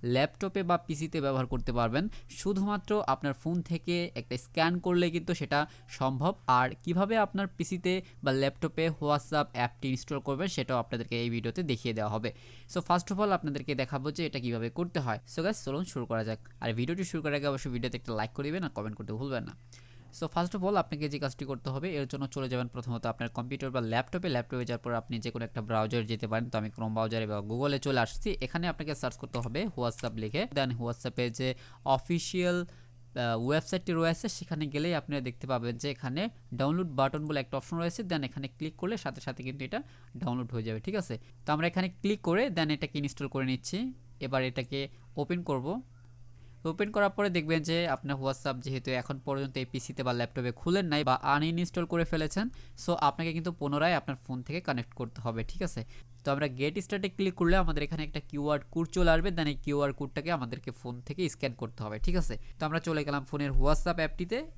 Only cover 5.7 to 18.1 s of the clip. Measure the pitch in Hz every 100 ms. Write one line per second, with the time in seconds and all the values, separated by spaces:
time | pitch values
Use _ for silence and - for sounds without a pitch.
5.7 | - - - 131 135 156 202 - 127 127
6.7 | - - 175 202 226 208 190 196 - 170
7.7 | 185 180 185 180 - 143 135 139 - 160
8.7 | - 165 156 147 147 - 151 143 - 120
9.7 | - 139 127 - 143 135 139 185 - 127
10.7 | 127 113 120 117 117 120 117 117 117 170
11.7 | 120 123 110 107 107 110 - - - -
12.7 | 185 175 175 175 190 208 185 151 143 131
13.7 | 135 131 143 139 147 160 135 123 117 113
14.7 | - 175 170 127 107 - - 170 214 -
15.7 | 139 180 139 120 113 110 110 - - 117
16.7 | 113 123 170 180 165 156 143 143 135 143
17.7 | 123 123 120 -